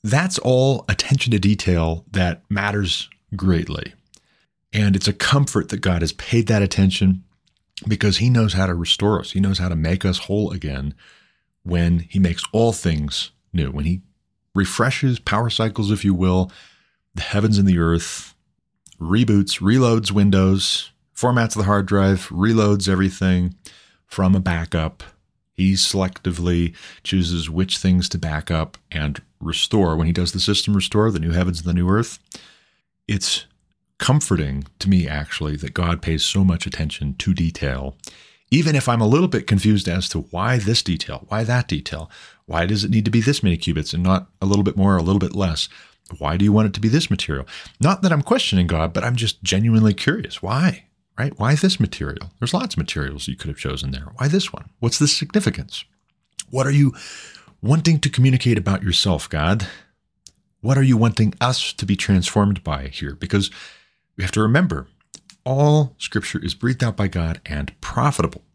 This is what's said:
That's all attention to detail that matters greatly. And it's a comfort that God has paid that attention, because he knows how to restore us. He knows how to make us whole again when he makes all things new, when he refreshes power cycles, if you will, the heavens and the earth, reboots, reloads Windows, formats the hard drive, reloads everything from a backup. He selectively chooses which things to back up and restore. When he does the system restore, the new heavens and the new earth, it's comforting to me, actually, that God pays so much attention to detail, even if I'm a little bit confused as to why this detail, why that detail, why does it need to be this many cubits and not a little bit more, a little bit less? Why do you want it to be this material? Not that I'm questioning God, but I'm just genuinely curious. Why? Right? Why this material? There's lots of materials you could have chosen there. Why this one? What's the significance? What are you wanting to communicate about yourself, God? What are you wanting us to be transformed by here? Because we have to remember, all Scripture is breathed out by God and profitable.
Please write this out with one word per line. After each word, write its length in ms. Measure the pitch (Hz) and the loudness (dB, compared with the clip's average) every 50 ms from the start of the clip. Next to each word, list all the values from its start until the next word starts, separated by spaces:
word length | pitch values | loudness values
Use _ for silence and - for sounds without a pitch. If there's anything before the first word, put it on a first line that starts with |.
| - | -2
That's 340 | 104 117 147 175 185 185 - | 0 0 0 0 0 -4 -2
all 440 | - 123 127 127 131 135 135 113 - - | 0 2 2 4 4 2 0 -2 -2 -4
attention 400 | 104 - - - 143 131 - 123 | -4 -2 0 0 0 0 2 0
to 80 | 117 101 | 0 2
detail 640 | 92 101 104 98 - 98 87 85 80 80 82 85 - _ | 2 2 0 2 0 0 2 2 2 0 -2 -6 -8 _
that 320 | - 92 90 87 85 - _ _ | -2 0 0 0 -2 -6 _ _
matters 580 | 104 101 98 104 101 104 101 87 85 - - - - _ _ _ 107 | -4 -2 -2 -2 -2 -2 -2 -2 -4 -6 -6 -12 -18 _ _ _ -8
greatly. 600 | 95 95 92 87 82 - - 76 73 - - - _ _ _ - _ _ _ _ _ _ _ _ _ _ _ - | -2 2 2 2 2 0 -4 -8 -8 -10 -12 -16 _ _ _ -20 _ _ _ _ _ _ _ _ _ _ _ -2
And 200 | 107 104 101 95 | 0 2 2 2
it's 140 | 95 92 104 | 2 0 -2
a 60 | 98 | -2
comfort 560 | - - - 135 139 139 - - 104 80 - | -2 0 2 2 2 2 2 0 -2 -2 -2
that 100 | - 98 | -8 -4
God 220 | - 95 90 82 | -2 0 0 0
has 100 | 82 78 | 0 -2
paid 360 | - - - - 117 117 110 107 | -4 -8 -6 0 0 2 2 2
that 120 | 113 104 | 2 2
attention, 640 | 101 92 - - 98 95 - - 101 95 92 92 - _ _ _ _ _ _ _ _ _ _ - - | 2 0 2 4 2 4 4 2 2 2 2 0 -4 _ _ _ _ _ _ _ _ _ _ -10 -4
because 300 | 110 107 - - 104 95 - | -4 -2 0 0 0 0 2
he 120 | 110 123 | 2 2
knows 240 | 123 120 110 104 92 | 4 4 2 2 2
how 120 | 92 95 | 0 0
to 80 | 92 87 | 0 0
restore 460 | 85 85 - - - 98 104 107 80 | -2 -2 -2 -2 0 2 0 2 0
us. 120 | - - | -2 -4
He 80 | - 95 | 0 0
knows 180 | 98 98 95 95 | 2 2 2 0
how 100 | 92 90 | -2 -2
to 80 | 85 | -2
make 280 | 80 78 80 90 92 - | 0 0 0 0 0 0
us 140 | 95 87 - | -2 -2 -2
whole 320 | - - 98 104 107 - | -4 -2 -2 0 0 -2
again 420 | - 90 - 76 69 65 67 73 - _ _ - _ _ _ _ _ _ _ _ _ _ | -4 -6 -6 -6 -6 -6 -6 -8 -8 _ _ -20 _ _ _ _ _ _ _ _ _ _
when 380 | _ 87 87 85 85 85 87 85 | _ -2 0 2 4 4 2 2
he 180 | 85 - - 98 | 0 -2 2 2
makes 240 | 95 85 85 - - - | 2 2 2 -4 -8 -2
all 200 | - 110 117 117 | 2 2 2 2
things 580 | 104 - - 90 80 76 73 71 - - - - _ _ _ _ | 2 0 -2 0 0 0 -2 -4 -6 -8 -8 -10 _ _ _ _
new, 180 | - 87 73 67 | -2 -2 -2 -2
when 140 | 65 71 71 | -4 -4 -2
he 180 | 82 90 95 - _ _ _ _ _ _ _ _ _ _ | -2 -2 -4 -6 _ _ _ _ _ _ _ _ _ _
refreshes 640 | 98 95 92 - - 117 131 131 - - 131 123 - | 0 0 0 0 0 0 0 0 0 0 0 0 -2
power 320 | _ - - 107 117 117 | _ -2 -2 0 0 -2
cycles, 400 | - - 113 110 101 - 107 101 | -2 -2 -2 -2 -2 -2 0 0
if 140 | 107 98 - | 0 0 2
you 100 | 98 95 | 0 2
will, 360 | 87 92 92 92 92 92 92 - - - _ _ _ _ _ _ _ _ _ _ | 2 2 2 4 2 2 0 -4 -20 -20 _ _ _ _ _ _ _ _ _ _
the 80 | 90 | -10
heavens 360 | - - - 104 104 110 107 101 | -8 -2 -2 0 2 4 4 4
and 100 | 98 98 | 4 4
the 100 | 92 85 | 4 4
earth, 560 | 82 82 85 82 - - - - - - _ _ _ _ _ _ _ _ _ _ _ - _ _ | 4 2 2 0 -2 -6 -12 -12 -14 -16 _ _ _ _ _ _ _ _ _ _ _ -20 _ _
reboots, 600 | 87 - 95 113 123 104 104 101 95 95 - - | -4 0 2 2 4 4 4 2 2 0 -2 -2
reloads 500 | 92 98 117 131 127 120 117 113 98 98 | 0 2 4 4 4 4 2 2 0 0
Windows, 800 | 98 104 101 101 98 95 95 95 95 95 - - - - - - _ _ _ _ _ | 2 2 4 4 4 4 4 4 2 2 0 -2 -2 -4 -6 -10 _ _ _ _ _
formats 400 | - - 123 123 123 113 107 - | -2 0 2 2 2 0 0 0
the 100 | 107 101 | -2 0
hard 220 | 98 104 101 98 | 2 2 2 2
drive, 420 | 92 101 98 95 98 98 92 - - | 2 2 4 4 4 2 2 -2 -6
reloads 600 | - 82 98 113 113 113 104 104 104 101 95 98 | -2 0 2 4 4 4 4 4 2 2 2 0
everything 680 | 95 92 95 95 92 - 95 92 92 90 90 90 - _ _ - - _ _ _ _ _ _ | 2 2 2 0 0 0 0 2 2 2 0 -2 -4 _ _ -20 -20 _ _ _ _ _ _
from 280 | _ - - 95 92 95 | _ -4 0 2 2 2
a 60 | 95 | 2
backup. 640 | 90 92 85 82 85 - - 82 78 78 - _ - - _ _ _ _ _ _ _ _ | 2 0 -2 -2 -4 -4 -2 -2 -2 -2 -6 _ -20 -20 _ _ _ _ _ _ _ _
He 220 | _ - 95 95 95 | _ 0 2 2 4
selectively 1000 | 92 - - - 98 92 92 92 - - 95 85 87 87 90 87 85 85 85 - - - - - - | 2 0 0 0 0 -2 -2 -4 -6 -6 -6 -4 -2 0 0 2 2 0 -2 -4 -10 -20 -20 -20 -14
chooses 480 | _ - 98 95 87 82 87 85 80 80 | _ -2 0 0 0 0 -2 -4 -4 -4
which 280 | 80 85 95 92 - - | -4 -4 -2 -2 -4 -2
things 300 | - 92 92 90 90 - | 2 2 2 2 2 -2
to 80 | - 87 | -4 -4
back 320 | 82 82 76 76 - - | -4 -4 -4 -6 -4 -2
up 280 | 85 80 80 - - _ _ _ | -2 -2 -2 -4 -8 _ _ _
and 300 | - 80 76 76 69 - _ _ _ _ | -8 -6 -4 -4 -6 -8 _ _ _ _
restore. 560 | - 80 78 - - - - 107 95 82 80 | -8 -6 -4 -4 -2 0 2 2 4 4 2
When 100 | 80 82 | 2 2
he 60 | 82 | 0
does 200 | 85 87 90 85 | 0 0 -2 -2
the 80 | - 92 | -2 -2
system 340 | - - 101 - - - 104 | -2 0 0 0 0 0 0
restore, 360 | 98 - - - 107 107 113 | 0 0 0 0 2 2 2
the 80 | 104 82 | 0 -2
new 120 | 80 85 | -2 0
heavens 260 | 82 87 92 92 87 80 | 0 0 0 0 -2 -4
and 100 | 82 90 | -4 -2
the 60 | 87 | 0
new 140 | 90 87 90 | 0 2 2
earth, 300 | 98 110 117 - - - _ _ - - - - _ _ _ _ _ _ _ _ _ _ _ | 2 0 0 -4 -8 -18 _ _ -20 -20 -20 -20 _ _ _ _ _ _ _ _ _ _ _
it's 400 | - 107 95 - - - - - _ _ _ _ _ _ _ _ _ _ _ | -6 -4 -4 -2 -4 -4 -4 -8 _ _ _ _ _ _ _ _ _ _ _
comforting 640 | - - 131 147 - - 101 82 76 69 67 69 69 - _ _ | 0 2 2 2 2 0 -2 -2 -2 -4 -4 -6 -8 -10 _ _
to 100 | - 95 | 0 2
me, 200 | 98 92 82 67 | 2 2 2 0
actually, 480 | 73 73 73 - - - 80 76 76 | -4 -6 -6 -8 -8 -6 -4 -6 -6
that 180 | 73 78 - - | -6 -8 -8 -4
God 260 | - 87 85 85 82 | -2 0 0 -2 -2
pays 220 | - 82 80 78 | -2 -4 -2 -2
so 220 | - - - 98 95 | -2 -2 0 2 2
much 220 | 95 85 85 - | 2 2 0 -4
attention 480 | - - - 80 73 - - 73 71 65 | -8 -6 -6 -6 -6 -6 -6 -8 -8 -8
to 200 | - - 98 92 | -4 -2 -2 0
detail, 600 | - 85 82 - - 76 69 64 64 67 67 - _ - - - - - _ _ _ _ _ | 0 0 -2 -2 -4 -6 -4 -4 -6 -8 -10 -12 _ -20 -20 -20 -20 -20 _ _ _ _ _
even 260 | 127 151 160 160 151 | 0 2 2 2 0
if 120 | 139 - 127 | 0 0 0
I'm 120 | 117 117 | 0 2
a 60 | 110 | 2
little 220 | 107 127 156 185 180 | 4 4 4 2 2
bit 200 | 185 107 - - | 0 -2 0 0
confused 400 | 107 95 95 107 107 101 - 92 | 0 2 4 4 2 2 0 -2
as 200 | 85 92 92 - | -2 -2 -4 -4
to 100 | - 101 | -6 -8
why 380 | - _ - 87 98 117 127 123 | -8 _ -6 -4 -2 0 0 0
this 240 | 101 101 117 - | 0 0 0 0
detail, 420 | - - - - - - - - - _ | 0 -2 -4 -4 -4 -10 -10 -14 -10 _
why 140 | 101 110 | -4 -4
that 240 | 113 110 123 123 120 | -2 0 0 -2 0
detail, 420 | - - 73 - - - 78 80 - - - - - - _ _ | -2 -6 -6 -6 -8 -10 -10 -12 -14 -18 -20 -20 -20 -20 _ _
why 180 | - 80 82 85 | -6 -2 -2 0
does 200 | 92 107 101 101 | 0 0 -2 0
it 60 | - | 0
need 120 | 117 110 104 | 0 2 2
to 60 | 117 | 2
be 100 | 110 117 | 2 2
this 220 | 107 131 143 - | 2 2 0 2
many 140 | - 95 85 | 2 0 0
cubits 360 | 80 - 90 78 78 76 - | 0 -2 -4 -2 -2 -4 -4
and 100 | - 85 | -4 -2
not 260 | 87 92 95 92 92 _ _ _ | 0 0 0 0 -2 _ _ _
a 60 | 95 | -2
little 160 | 98 101 104 | 0 2 2
bit 140 | 98 101 - | 2 0 0
more, 200 | 101 95 101 95 | 2 2 4 4
a 60 | 90 | 2
little 160 | 82 87 98 101 | 2 2 2 2
bit 160 | 92 - - | 0 -2 -2
less? 340 | 101 98 87 80 76 - - - - - _ _ _ _ - 85 71 | -2 -2 -2 -2 -4 -6 -8 -10 -20 -20 _ _ _ _ -20 -12 -6
Why 180 | 80 73 82 | -4 -2 0
do 80 | 90 101 | 2 2
you 80 | 104 | 4
want 160 | 104 107 110 104 | 4 4 4 2
it 60 | 95 | -2
to 60 | 104 | 0
be 80 | 104 110 | 0 2
this 220 | 117 160 175 - | 2 2 2 0
material? 360 | 101 92 - - 76 67 65 - - - - - _ _ | -2 -4 -2 -6 -6 -6 -6 -10 -16 -18 -20 -20 _ _
Not 220 | - 160 196 185 | 0 0 2 2
that 100 | 190 180 | 0 2
I'm 100 | 165 147 | 2 0
questioning 440 | 143 - 240 262 - - 208 92 90 | 2 0 0 0 0 0 2 2 2
God, 260 | 82 85 78 80 82 | 2 0 -2 -2 -2
but 120 | 85 - - | -2 -4 -2
I'm 120 | 120 123 | -2 -2
just 260 | 117 113 101 - _ | -2 -2 -4 -6 _
genuinely 500 | - - 98 98 110 117 113 110 110 107 | -4 -2 0 2 2 4 4 4 4 4
curious. 480 | 98 - - 147 165 226 - - - - | 2 0 -2 -2 -2 -2 -6 -10 -12 -10
Why? 440 | - 92 113 135 175 185 185 - _ _ _ _ _ _ _ - | -6 -4 -2 0 0 0 0 -2 _ _ _ _ _ _ _ -6
Right? 180 | 123 143 - | -6 -6 -4
Why 200 | - 104 123 151 | -2 0 0 2
this 240 | 147 - 190 - - | 2 2 0 2 0
material? 500 | 110 95 - - - - - - - - _ _ | -2 -2 -2 -8 -8 -8 -8 -10 -14 -16 _ _
There's 160 | 123 120 - | -4 -4 -2
lots 200 | 196 254 190 - | -4 -4 -4 -4
of 40 | - | -4
materials 480 | - - - 80 71 69 73 71 - | -4 -4 -4 -6 -6 -6 -8 -8 -8
you 80 | - 67 | -10 -10
could 140 | - - 78 | -8 -8 -10
have 100 | 73 - | -10 -8
chosen 320 | - 67 71 67 - 67 | -8 -8 -6 -6 -6 -8
there. 160 | 67 67 71 - - | -8 -10 -12 -16 -8
Why 120 | - 127 143 | -4 -2 0
this 240 | 160 196 - - | 0 0 -2 -4
one? 180 | - - - - _ _ | -10 -14 -16 -20 _ _
What's 220 | 117 120 - - | -2 -2 0 2
the 80 | 147 139 | 2 2
significance? 760 | - - 156 - - 214 190 - - - 69 - - - - _ _ _ _ _ _ _ _ _ _ - - _ | 2 -2 -4 -2 -2 0 0 0 -2 -4 -10 -12 -14 -16 -16 _ _ _ _ _ _ _ _ _ _ -18 -14 _
What 180 | 123 131 135 | -4 -2 0
are 60 | 139 | 2
you 220 | 139 143 143 131 - - - - - - - - - - _ - _ _ | 4 4 4 4 2 -4 -18 -18 -18 -18 -20 -20 -20 -20 _ -20 _ _
wanting 380 | - 104 147 160 - 170 165 143 | 2 2 2 4 4 2 2 2
to 100 | - 143 | 2 0
communicate 480 | - - 127 135 127 123 - 120 117 | 2 4 4 4 4 4 4 2 2
about 280 | 104 87 101 98 92 - | 2 2 0 -2 0 0
yourself, 440 | 92 85 - - 101 87 73 - - | 2 2 2 4 2 0 0 -2 -4
God? 380 | - 78 76 85 98 110 98 - - - _ _ _ _ _ _ _ _ _ - _ _ _ _ _ _ | -2 0 2 2 2 0 -2 -8 -12 -20 _ _ _ _ _ _ _ _ _ -20 _ _ _ _ _ _
What 180 | - 113 135 139 | -2 2 2 4
are 40 | |
you 140 | 135 131 127 | 6 4 6
wanting 380 | 107 117 113 98 - 110 104 - - | 4 4 2 4 2 0 0 2 0
us 320 | 120 123 131 - - - | -2 0 0 -2 -4 -6
to 120 | - - 104 | -6 -8 -2
be 120 | 95 101 | -2 -2
transformed 680 | - - - 98 92 90 - - 107 101 101 98 87 | -2 2 2 2 2 2 2 0 2 2 2 0 -2
by 240 | _ 78 73 67 67 | _ -6 -6 -6 -6
here? 300 | 67 69 - 71 69 69 | -10 -10 -10 -10 -10 -8
Because 340 | - - - - 101 98 - - - - - - _ _ _ _ _ _ _ _ | -10 -6 -2 0 0 0 -2 -8 -14 -20 -20 -20 _ _ _ _ _ _ _ _
we 80 | - 92 | -8 -8
have 80 | 90 | -4
to 80 | - 107 | -2 0
remember, 460 | 110 110 120 156 180 - - 69 64 _ _ _ _ _ - - _ - - _ _ | 2 2 4 2 2 2 -2 -6 -8 _ _ _ _ _ -20 -20 _ -20 -20 _ _
all 500 | 127 131 139 147 147 151 156 147 127 - _ | -4 0 2 4 4 4 4 2 0 -4 _
Scripture 440 | - - - 107 - - - - | -14 -6 -6 -6 -6 -4 -8 -6
is 120 | - 90 - | -6 -6 -6
breathed 280 | - - 123 131 - 127 | -4 -4 -4 -2 0 -2
out 120 | 113 98 | -2 0
by 120 | - 101 95 | -2 -4 -2
God 320 | 87 90 82 80 82 - _ | -2 -2 -4 -4 -4 -8 _
and 340 | - 80 73 71 - - _ | -8 -8 -6 -6 -8 -12 _
profitable. 640 | - - - 117 127 147 - - - 76 - - _ _ | -14 -8 -4 -2 -2 0 0 -2 -4 -4 -4 -10 _ _